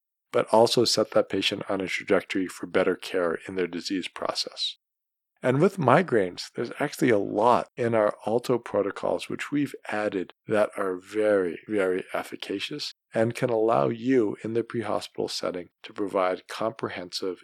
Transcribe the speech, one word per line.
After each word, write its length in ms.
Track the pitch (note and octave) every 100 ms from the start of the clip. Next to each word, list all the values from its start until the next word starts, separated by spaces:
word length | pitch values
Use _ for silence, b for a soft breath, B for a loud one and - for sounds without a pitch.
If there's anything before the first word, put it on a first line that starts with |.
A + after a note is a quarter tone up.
| _ _ _
but 160 | A#2+ -
also 320 | A2 A#2+ B2+
set 260 | A2 - G#2+
that 180 | A2 -
patient 360 | G2 - G2+ -
on 120 | G2
a 80 | F2+
trajectory 580 | - - F#2+ - G2 F2+
for 220 | - F2+
better 260 | F#2 F#2
care 420 | F2+ - F#2 E2+ - -
in 80 | F#2+
their 100 | F2
disease 400 | E2+ - F#2+ E2
process. 680 | - - - - - - - _ _ _ _ _ _
And 160 | B2+ C3+
with 160 | F#3+ F#3+
migraines, 760 | B2+ D3 F3 A2+ F#2 F2 -
there's 160 | - A#2+ -
actually 320 | D3 - C3+
a 80 | G#2
lot 480 | G#2 G#2 A#2 G#2 - -
in 200 | A#2 A2+
our 180 | G#2 -
Alto 340 | - A#2+ - A#2+
protocols 720 | - G#2 G2 - G2 F2 -
which 220 | G#2+ -
we've 240 | C#3+ C3+ - -
added 460 | G#2+ G#2+ G2 E2+ - -
that 240 | G#2+ G#2 -
are 180 | G2 F2+
very, 640 | G2 G#2+ G#2+ G2+ F2 D#2 -
very 380 | G#2 F#2 F#2 -
efficacious 800 | - - - - G2+ - D3 - - _
and 220 | A#2 A2+
can 160 | - B2+
allow 380 | A2 A2 B2+ C#3
you 480 | A#2 A#2+ C3 G#2 -
in 100 | A2
the 80 | A2+
pre-hospital 640 | A2+ A#2+ G#2 G2+ - - G2+
setting 440 | - F#2 F2 F2+ _
to 100 | -
provide 540 | - G2 G2 F#2 F2+ -
comprehensive, 920 | - A2 - A#2 G2+ F2+ - G2 F2